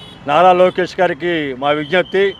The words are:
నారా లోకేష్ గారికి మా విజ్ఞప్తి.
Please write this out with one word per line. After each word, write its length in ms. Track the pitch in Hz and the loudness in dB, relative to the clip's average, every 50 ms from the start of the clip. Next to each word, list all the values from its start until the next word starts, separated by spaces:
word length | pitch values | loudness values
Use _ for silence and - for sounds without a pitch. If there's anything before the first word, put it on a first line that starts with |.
| - - - - - | -20 -20 -20 -14 -6
నారా 260 | 143 143 160 180 185 180 | -2 2 4 4 4 6
లోకేష్ 480 | 180 180 185 - 190 180 - - - | 4 4 2 2 -2 -6 -6 -2 -2
గారికి 540 | 180 170 170 135 165 175 170 160 147 139 127 | -2 -2 -2 -4 -4 -4 -4 -4 -4 -6 -8
మా 160 | 123 135 143 | -4 -2 -2
విజ్ఞప్తి. 640 | 151 151 151 139 170 180 170 - - 190 196 196 185 - | -2 -2 -4 -2 -2 -2 -2 0 -2 0 0 0 -2 -6